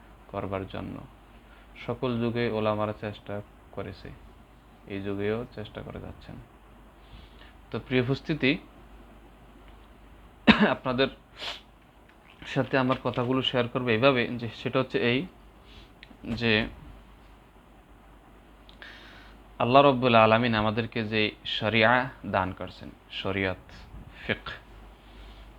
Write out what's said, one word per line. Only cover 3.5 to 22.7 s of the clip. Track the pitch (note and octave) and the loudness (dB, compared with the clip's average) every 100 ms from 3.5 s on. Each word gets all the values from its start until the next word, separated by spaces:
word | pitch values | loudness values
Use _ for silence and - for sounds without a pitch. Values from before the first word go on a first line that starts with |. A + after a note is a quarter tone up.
| - - | -20 -14
করেছে, | - F#2+ F#2 - - - - - - - - - | -10 -10 -12 -16 -18 -20 -20 -20 -20 -20 -20 -10
এই | G2 | -8
যুগেও | G2+ G2+ G2+ A2 B2+ - | -4 -2 -2 -2 -6 -12
চেষ্টা | G#2+ - | -12 -12
করে | - - | -12 -12
যাচ্ছেন। | F#2+ - - - - - - - - - - - - - - - - | -12 -14 -16 -16 -18 -20 -20 -20 -20 -20 -20 -20 -20 -20 -20 -20 -10
তো | A#2 | -10
প্রিয় | - B2+ | 0 0
উপস্থিতি, | A#2+ C3+ - D3+ C3 F3 - - - - - - - - - - - - - - - - - - - | 2 -2 -2 2 2 2 -4 -20 -20 -20 -20 -20 -20 -20 -20 -20 -20 -20 -20 -20 -20 -20 -20 -2 0
<coughs> | - F#3+ B2+ | 2 0 0
আপনাদের | C3 B2 C3+ - - - - - - - - - - - - - - | -4 0 0 -2 -20 -14 -12 -12 -18 -20 -20 -20 -20 -20 -20 -18 -6
সাথে | - A#2+ C#3 | -4 0 2
আমার | B2+ B2+ | 2 0
কথাগুলো | B2+ A#2+ B2 C3 | -2 -2 0 0
শেয়ার | - B2+ A#2+ | 0 0 0
করবো | C3 B2 | -2 0
এইভাবে, | A2 C3+ B2+ A#2 A#2+ | 4 4 4 0 -4
যে | A#2 - | -8 -6
সেটা | C3 C3 | -2 0
হচ্ছে | B2+ - | 0 2
এই, | A#2+ B2+ F#3 - - - - - - - - - - | 2 2 -2 -12 -20 -20 -20 -20 -20 -20 -20 -14 -8
যে | A2+ A#2 G#2+ A#2 - - - - - - - - - - - - - - - - - - - - - - - - - - - - - | -2 2 2 2 -8 -18 -20 -20 -20 -20 -20 -20 -20 -20 -20 -20 -20 -20 -20 -20 -20 -20 -20 -20 -20 -20 -20 -20 -20 -20 -20 -20 -2
আল্লাহ | A#2+ C3+ | 6 8
রব্বুল | C#3+ B2+ B2 A2+ | 8 6 6 8
আলামিন | A2 A2 A#2+ A2 | 8 6 4 2
আমাদেরকে | G#2+ G#2+ A2+ A#2+ G#2+ | 2 0 -2 -4 -2
যে | A2 G#2+ - - | 0 0 -2 -8
শরিয়া | - G#2+ A2+ A2 B2 C3+ - F#2+ | -2 0 6 6 6 2 -6 -2
দান | G2+ F#2 | 0 0
করছেন, | F#2 F#2 | -4 -12